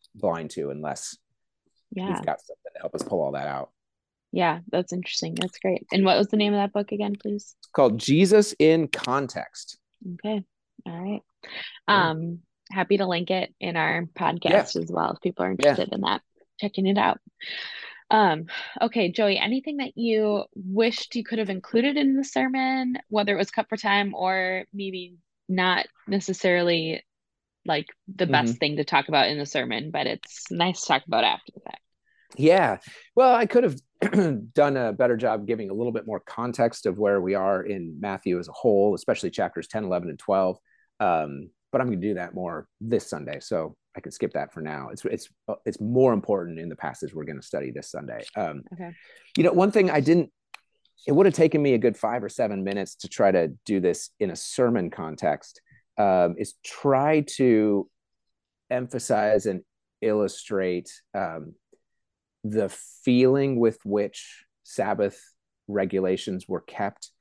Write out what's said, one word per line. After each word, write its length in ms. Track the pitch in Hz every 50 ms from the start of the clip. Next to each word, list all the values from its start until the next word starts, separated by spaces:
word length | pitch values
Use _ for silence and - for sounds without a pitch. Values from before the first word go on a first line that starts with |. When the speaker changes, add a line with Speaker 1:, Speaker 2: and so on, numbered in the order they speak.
| _ _ _
Speaker 1:
blind 360 | 107 107 90 85 82 78 76
to 200 | - - 73 71
unless 460 | 69 76 76 73 71 - - - - _ _ _ _ _ _ _ _ _ _ _ _ _ _ -
Speaker 2:
Yeah. 240 | - 185 185 196 175
Speaker 1:
we've 100 | - -
got 160 | - - -
something 320 | - - - _ - - -
to 60 | -
help 140 | - - -
us 80 | 80
pull 180 | - - 101 85
all 120 | 73 69
that 160 | 69 69 69 71
out. 220 | 69 67 69 _ _ _ _ _ _ _ _ _ _ _ _ -
Speaker 2:
Yeah, 300 | - 185 175 165 156 170 175 -
that's 220 | - 180 180 -
interesting. 420 | 180 180 180 - - - 165 160 165
That's 240 | 165 185 185 - -
great. 280 | - 190 175 - - -
And 120 | - 190 196
what 140 | 185 - -
was 100 | 208 -
the 80 | 220
name 160 | 208 208 208 208
of 40 | 202
that 140 | 202 202
book 200 | - 208 202 -
again, 240 | 214 202 208 202 202 -
please? 360 | - 208 208 208 - - _ _
Speaker 1:
It's 120 | - _
called 260 | - 156 135 117 110 113
Jesus 560 | - 135 143 165 196 180 214 208 202 - - -
in 280 | 151 160 165 165 156
Context. 920 | 139 - - - 123 127 139 139 - - - - - - - - - - _ _ _ _ _ 214 185 175
Speaker 2:
Okay. 300 | - - 214 214 202 185 _ _ _ _ _ _ - -
All 120 | 175 170 170
right. 240 | 185 202 208 - _ _ _ _ - - - - - - - - - -
Speaker 1:
Yeah. 220 | 208 196 175 160
Speaker 2:
Um, 300 | 160 160 165 170 170 170 _ _ _ _ _ -
happy 280 | 190 196 180 - 202 196
to 80 | 196
link 260 | 185 175 170 180 -
it 200 | 190 185 - - _ -
in 180 | 185 175 170
our 260 | 165 156 160 165 170
Speaker 1:
Yeah. 300 | 175 160 - - 170 165
Speaker 2:
podcast 480 | 175 170 - 165 185 208 - - - -
as 100 | 170 165
well, 240 | - 82 82 - -
if 60 | -
people 240 | - 180 180 - 90
are 40 | 92
Speaker 1:
Yeah. 220 | 95 - - 147
Speaker 2:
interested 220 | 131 - - -
in 100 | - 196
that, 200 | 196 - 101 - _ _ _ _ _ _ _ -
checking 260 | 208 202 - 196 190
it 120 | 190 202 202
out. 200 | - - - - _ - _ - - - - - - - - - - - - - _ -
Um, 380 | - 220 208 180 156 156 165 - - - - - - -
okay, 300 | - 226 - 233 190 175
Joey, 260 | - - 214 202 190
anything 420 | - - 214 254 269 - 311 294 285
that 180 | 254 - -
you 480 | - 233 233 220 214 214 208 208 202 - _ -
wished 600 | 202 180 185 190 220 226 240 233 - - - -
you 80 | 240 208
could 160 | - 233 226
have 100 | 214 190
included 460 | 190 185 - - - 226 262 285 277
in 180 | 294 285 269 269
the 80 | 269
sermon, 760 | 277 - - 262 262 262 254 262 262 262 262 262 254 254 247 - - -
whether 260 | 208 214 202 208 202
it 20 |
was 140 | - 202 -
cut 180 | - 220 - -
for 80 | 220
time 380 | 208 - 202 202 202 202 196 -
or 500 | - 185 185 190 190 185 185 185 185 - _
maybe 440 | 196 202 196 196 185 180 180 180 180 170 _ _ _ _ _ -
not 380 | 185 185 180 185 180 - - - _ _ -
necessarily, 1000 | 208 190 196 - - 185 - - 185 175 175 175 175 170 165 160 160 - - _ _ _ _ _ _ _ _ _ _ _ _ -
like, 240 | 160 156 147 156 - - _ _
the 200 | 196 190 - 185 156
best 240 | 139 147 127 117
Speaker 1:
Mm-hmm. 60 | 117 -
Speaker 2:
thing 180 | 156 147 151
to 80 | 151 143
talk 240 | - 165 143 135 -
about 200 | 156 139 113 -
in 100 | 151 147
the 80 | 143
sermon, 440 | 143 - 143 123 123 110 110 147 156
but 160 | 165 143 143
it's 420 | - - - - - - - - -
nice 300 | 175 170 170 185 175 -
to 40 | -
talk 200 | - 135 135 - -
about 160 | 113 113 113
after 260 | 98 - - _ -
the 80 | _ 208
fact? 200 | - - - - _ _ _ _ _ _ _ _ _ _ -
Speaker 1:
Yeah. 420 | - 143 160 180 190 160 117 95 - - - - - - _ -
Well, 180 | 240 262 254 240
I 120 | 233 226
could 180 | - - 240 254
have 160 | 175 131 - _ _ _ -
<clears throat> 520 | - - 180 202 185 160 135 101 113 117 -
done 220 | 147 143 143 139
a 160 | 131 120 110
better 240 | 101 - 127 123 120
job 280 | 110 123 113 110 104 104
giving 260 | 107 117 110 104 95
a 40 | 98
little 180 | 110 120 123
bit 140 | 113 110 -
more 140 | 110 104 90
context 640 | _ - - 113 120 120 113 - 120 117 - - -
of 120 | 104 90 101
where 220 | 107 101 101 98
we 140 | 90 92 98
are 260 | 95 95 98 98 92
in 380 | 92 98 98 95 85 82 78 71
Matthew 400 | 101 101 95 - - 98 90 87
as 80 | 85
a 60 | -
whole, 420 | - - - 117 101 98 101 104 92
especially 360 | 78 - - 107 - - 87
chapters 360 | - - 92 85 - 82 80
ten, 160 | - - 110
eleven, 280 | 107 92 92 87 90 85
and 80 | 73 -
twelve. 400 | - - 98 98 92 92 90 _ _ _ _ _ _ _ _ -
Um, 500 | 107 90 85 80 78 73 69 69 71 - _ _ _ -
but 80 | - 123
I'm 80 | 127 123
gonna 80 | 104
do 180 | 87 92 107 98
that 200 | 90 87 87 90
more 340 | 92 90 85 85 76 - _ _ -
this 280 | 107 113 120 101 - -
Sunday, 320 | - 73 71 73 73 -
so 360 | - - 107 82 80 76 - _ _ _ -
I 40 | -
can 120 | - -
skip 220 | - - - 76 -
that 180 | 73 69 -
for 80 | - 82
now. 300 | 78 78 76 71 67 57
It's, 140 | - - -
it's, 220 | 185 - - - - _ _ - -
uh, 60 | - - -
it's 160 | 107 - -
more 320 | 104 113 123 127 135 127
important 460 | 113 101 - - 104 95 85 85 80 80
in 100 | 85 85
the 80 | 76
passage 380 | - - 71 65 - - 69 78
we're 100 | 80 76
gonna 180 | 71 73 65
study 280 | - - - 73 69 64
this 200 | 58 69 - -
Sunday. 320 | - - 73 60 58 57 - - -
Um, 260 | 104 92 78 76 69 - -
Speaker 2:
Okay. 200 | 180 165 180 170 170 _ - - - - _ _ -
Speaker 1:
you 60 | - 160
know, 80 | 180
one 200 | - 175 190 208
thing 180 | - 214 190 180
I 100 | 151 147
didn't, 300 | 127 151 170 175 135 - _ _ _ _ - - _ _ _ _ _ _ _ _ -
it 60 | -
would 140 | 139 165 196
have 80 | 190 -
taken 280 | - 160 156 - 151
me 100 | 147 139
a 60 | 123 113
good 180 | 110 117 104
five 260 | - - 107 120 123
or 60 | 101 95
seven 340 | - - 117 104 101 98
minutes 340 | 95 98 98 101 95 - -
to 120 | - - -
try 220 | - - 107 98
to 180 | 92 87 82 73 65 - -
do 160 | - 101 95
this 300 | 87 87 82 - - - _ -
in 100 | 107 92
a 60 | 82
sermon 540 | - - - - - 123 117 120 101 90 80
context, 720 | - - 82 78 76 - - 78 73 - - - _ - _ _ _ _ _ _ -
um, 380 | - 104 98 92 92 87 85 87
is 180 | - 104 - - _
try 600 | - - - - - 143 135 131 143 151 160 151 147 - -
to 520 | - 131 123 113 107 107 107 101 98 95 _ _ _ _ _ _ _ _ _ _ _ _ _ _ _ _ -
emphasize 760 | 123 123 127 120 - 117 - - 117 107 104 107 107 101 95
and 160 | 107 92 90 - _ _ _ _ _ _ -
illustrate, 880 | 110 110 107 107 101 95 - - - - 107 95 92 90 90 90 90 - - - _ _ -
um, 400 | 98 92 82 82 82 - 82 - _ _ _ _ _ _ _ _ _ _ _ _ _ _ _ _ _ -
the 240 | 107 107 110 117 117
feeling 880 | - - - - - - - 131 123 123 131 127 135 139 139 139 131 117
with 200 | 117 110 110 - -
which 600 | 98 101 104 101 101 - - - - - - _ _ _ _
Sabbath 580 | _ - - - 98 104 101 107 101 98 - - - _ _ _ _ _ _ _ _
regulations 800 | - 101 101 98 90 98 95 92 90 95 95 - 107 92 92 -
were 140 | - 92 82
kept. 500 | - - - - 101 101 - - - - _ _